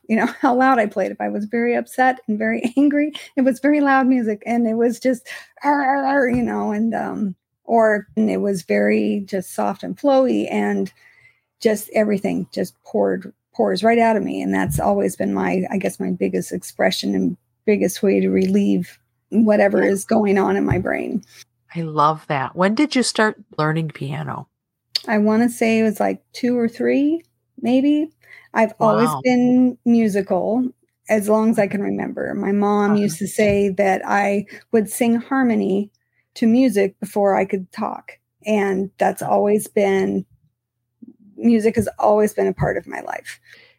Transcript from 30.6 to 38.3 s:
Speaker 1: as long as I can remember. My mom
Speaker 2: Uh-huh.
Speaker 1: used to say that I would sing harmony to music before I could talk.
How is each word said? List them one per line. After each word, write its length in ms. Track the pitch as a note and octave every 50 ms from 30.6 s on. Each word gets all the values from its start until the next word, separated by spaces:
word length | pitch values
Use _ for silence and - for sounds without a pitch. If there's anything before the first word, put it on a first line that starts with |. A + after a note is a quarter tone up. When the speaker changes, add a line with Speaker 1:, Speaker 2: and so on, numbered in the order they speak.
| B3+ B3+ - _ _ _ _ _ _ -
Speaker 1:
as 180 | G#3+ G#3+ G3 G#3+
long 220 | G#3+ A3 A3 A3+
as 80 | A3 A3+
I 80 | G3+
can 160 | G3 - G3
remember. 500 | G3+ - G3+ G3 - - - - - - -
My 180 | G#3 F#3+ G3
mom 400 | G3+ G3+ G3+ G3+ G#3 G#3 G3+ G3+
Speaker 2:
Uh-huh. 100 | G#3 G#3
Speaker 1:
used 160 | G3+ G3+ D#3+ -
to 80 | G3+ F#3+
say 400 | - - G#3+ G3+ G3+ G3+ G3+ G3+
that 300 | F#3 G3+ G3+ F#3+ F#3 - -
I 400 | - G3+ G3+ G3+ G3+ G3+ G#3 G#3 - - - - _
would 160 | - A3+ G#3 G#3+
sing 280 | - - A#3+ A#3 A#3
harmony 760 | A#3 A#3+ - C4+ C4+ C4 A#3 A3 G#3 G3 G3 F#3 G3+ G#3 G#3 _ _ _ _ _ _ _ _ _
to 100 | - A#3+
music 520 | A3 A3+ B3+ C4+ B3 G3 G3+ G3 F#3+ - _
before 360 | G3+ - - G#3 G3+ G3 F#3+
I 80 | F#3+ F#3+
could 260 | G3 G#3 F#3+ F#3 -
talk. 480 | - G#3+ G#3+ - - - - - - _ _ _